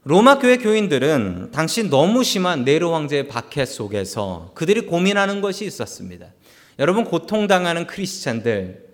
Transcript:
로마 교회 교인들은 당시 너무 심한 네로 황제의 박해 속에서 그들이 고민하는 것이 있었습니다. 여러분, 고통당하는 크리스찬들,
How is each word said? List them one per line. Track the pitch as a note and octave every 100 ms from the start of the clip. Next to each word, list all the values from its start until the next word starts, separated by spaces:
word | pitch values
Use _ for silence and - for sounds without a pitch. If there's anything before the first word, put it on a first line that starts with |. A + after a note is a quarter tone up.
로마 | - F3+ A#3+ C#4
교회 | B3 B3
교인들은 | A3+ A3 G3+ C#3 C3+ D3+ G2+ F2 F#2+
당시 | C#3 D#3+ A#3 G#3+
너무 | C3+ E3 A#3
심한 | B3 G3+ F3+ E3
네로 | B2+ D3+ E3+
황제의 | E3 D3 C#3+ C3+
박해 | B2 A#2 - B2+
속에서 | - G#2 G#2 F#2+ - G2+ F2 E2+
그들이 | - D#3+ G#3 A3+
고민하는 | E3+ F#3 G3+ G3 G3+
것이 | G3+ F#3+ G3+
있었습니다. | - A2 - F#2+ F2+ F2 _ _ _ _ -
여러분, | C#3 G3
고통당하는 | A#3 G3+ - G#3+ G#3 F#3 F3+ E3+ F3
크리스찬들, | - F#3+ - - A2+ A#2 G#2+ F#2 F#2 -